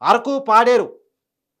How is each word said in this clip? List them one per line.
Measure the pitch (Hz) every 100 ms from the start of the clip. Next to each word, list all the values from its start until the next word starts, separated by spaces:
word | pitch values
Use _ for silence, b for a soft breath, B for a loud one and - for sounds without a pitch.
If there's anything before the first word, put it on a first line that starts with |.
అరకు, | 147 233 262 269
పాడేరు | 269 220 233 240 165 - _ _ _ _ _ _